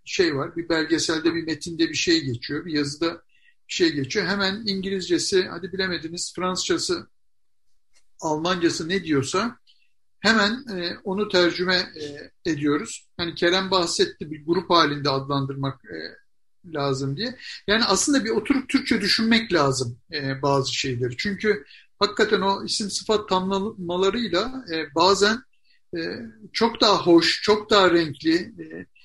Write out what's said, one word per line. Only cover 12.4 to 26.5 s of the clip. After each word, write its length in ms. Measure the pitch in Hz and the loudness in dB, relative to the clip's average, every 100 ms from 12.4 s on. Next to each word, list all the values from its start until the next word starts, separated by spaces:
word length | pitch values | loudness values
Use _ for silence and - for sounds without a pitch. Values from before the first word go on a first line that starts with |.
| 170 | -4
ediyoruz. 560 | 147 147 147 226 - - - | 0 0 0 -2 -12 -14 -8
Hani 180 | 170 - | -6 0
Kerem 360 | 175 185 190 | 2 2 2
bahsetti, 600 | 190 170 - 180 - 160 | 2 2 0 -2 -2 -12
bir 140 | 151 151 | -8 -2
grup 240 | 180 180 | -2 4
halinde 400 | 170 151 147 139 | 4 4 0 -2
adlandırmak, 720 | 135 135 139 135 139 135 - - | -2 -2 -2 -2 -4 -6 -8 -12
e, 120 | - - - _ _ _ _ 180 | -12 -12 -16 _ _ _ _ -10
lazım 440 | 151 139 135 139 143 | -4 -2 -2 -4 -4
diye. 200 | 240 247 - - - | -6 -8 -14 -8 0
Yani 180 | 220 233 | 2 2
aslında 400 | 294 - 277 208 | 2 2 2 2
bir 40 | |
oturup 400 | 226 - 269 - | 0 0 0 0
Türkçe 320 | - - 220 | -2 0 0
düşünmek 520 | 196 - 226 226 226 | 2 2 4 2 2
lazım, 440 | 170 139 131 120 123 _ | 2 2 2 -4 -8 _
e, 280 | 151 135 135 | -6 -4 -2
bazı 340 | 143 139 131 - | 2 2 0 -4
şeyleri. 420 | 139 123 123 123 | -4 -2 -4 -4
Çünkü 480 | 208 190 214 202 - - _ - | -6 0 0 0 -6 -20 _ -4
hakikaten 420 | 202 - 214 202 | -2 2 2 2
o 240 | 196 196 202 | 2 -2 -4
isim 240 | - 202 | -6 -4
sıfat 400 | - - 214 208 | -6 -2 -2 0
tamlamalarıyla, 1400 | 185 190 196 202 220 170 180 196 226 220 170 240 262 - | 0 0 -2 -4 -6 -6 0 0 0 -2 -2 -2 -6 -8
e, 220 | 160 151 160 | -8 -4 2
bazen, 480 | 180 190 208 233 - _ _ _ _ 170 | 4 4 2 0 -6 _ _ _ _ -8
e, 20 | 170 220 226 - 202 | -8 -10 -14 -18 -12